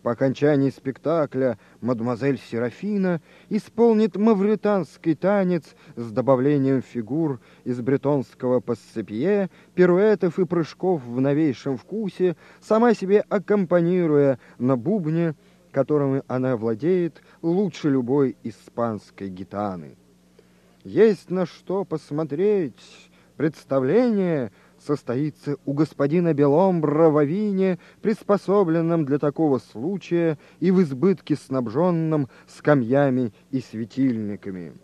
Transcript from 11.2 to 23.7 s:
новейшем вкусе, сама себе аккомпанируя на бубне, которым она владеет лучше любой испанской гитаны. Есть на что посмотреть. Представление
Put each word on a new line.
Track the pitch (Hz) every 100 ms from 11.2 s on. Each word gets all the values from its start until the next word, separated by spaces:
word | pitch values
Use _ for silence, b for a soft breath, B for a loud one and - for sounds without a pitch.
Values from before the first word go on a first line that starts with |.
новейшем | 135 143 156 117 139 131
вкусе, | - 208 202 - 180 160 B B
сама | - 220 240 214
себе | 185 208 -
аккомпанируя | 202 - 208 175 180 170 185 165 147 139 127 B B
на | 123 131
бубне, | 117 220 156 165 170 147 b b b
которым | 139 127 151 139 135 -
она | 127 127 120
владеет | 113 113 147 185 170 - b b
лучше | 170 180 202 - 156
любой | 135 117 143 135 -
испанской | 120 104 - - 117 104 - - 98
гитаны. | 90 95 101 104 90 73 - _ _ _ b b b b b
Есть | 98 117 220 190 -
на | 180 175
что | - - 190 185
посмотреть. | 156 - 147 160 143 202 202 147 - - - - b b -
Представление | 151 - -